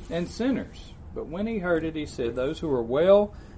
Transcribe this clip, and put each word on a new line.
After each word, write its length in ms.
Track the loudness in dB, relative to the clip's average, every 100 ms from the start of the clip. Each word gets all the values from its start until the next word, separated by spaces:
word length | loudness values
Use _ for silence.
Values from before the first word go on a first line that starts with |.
| -6
and 200 | -4 -4
sinners?" 640 | -2 0 0 -4 -12 -16 -16 -12
But 140 | -10 -8
when 180 | -6 -4
he 140 | -2
heard 240 | 2 2
it, 120 | 0 -4
he 100 | -6
said, 300 | -4 -2 0
"Those 240 | -2 -2
who 120 | 0
are 100 | 0
well 520 | 2 4 8 8 6 -4 -16